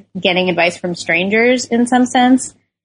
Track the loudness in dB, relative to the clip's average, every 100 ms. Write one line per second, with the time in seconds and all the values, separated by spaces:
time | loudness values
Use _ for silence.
0 | _ -4 -2 0 0 0 -2 -2 -8 -8
1 | -4 -2 0 0 2 0 -2 -2 2 2
2 | 2 2 4 2 0 -16 _ _